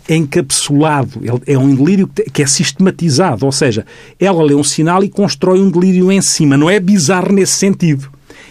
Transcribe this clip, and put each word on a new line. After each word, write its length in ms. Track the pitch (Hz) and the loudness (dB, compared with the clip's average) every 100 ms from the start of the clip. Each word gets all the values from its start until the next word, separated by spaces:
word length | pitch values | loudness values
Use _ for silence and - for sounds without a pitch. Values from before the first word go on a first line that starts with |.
| - | -4
encapsulado. 1120 | 160 143 175 139 - - 143 156 143 135 107 | -2 0 -4 -4 -6 -2 0 0 0 -4 -6
Ele, 200 | 101 123 - | -6 -6 -2
é 120 | 139 | 0
um 160 | 139 | 2
delírio 320 | 131 151 196 160 | 2 2 2 0
que 140 | - | -4
te-, 80 | 220 | -4
que 120 | - | -2
é 40 | 139 | -2
sistematizado, 1000 | - 185 - 190 - 165 127 185 104 | -2 -4 0 -2 0 -2 0 0 -2
ou 80 | 139 | -2
seja, 320 | 139 139 107 - - - - | 0 -2 -2 -6 -14 -20 -4
ela 240 | 190 170 | 0 2
lê 120 | 151 | 2
um 100 | 143 | 2
sinal 400 | 143 - 156 185 | 0 -2 0 0
e 60 | 196 | 0
constrói 500 | - 180 - 180 185 | -2 -4 -2 0 2
um 100 | 196 | 2
delírio 400 | 170 185 185 185 | 2 2 2 2
em 120 | 196 | 2
cima. 340 | - - 151 139 | 0 0 2 2
Não 140 | 156 | 2
é 100 | 208 | 2
bizarro 520 | 180 208 143 185 175 | 2 0 2 0 0
nesse 200 | 196 175 | 0 0
sentido. 540 | - 196 - 170 139 - - - - - | 0 -2 0 0 -2 -6 -20 -20 -20 -20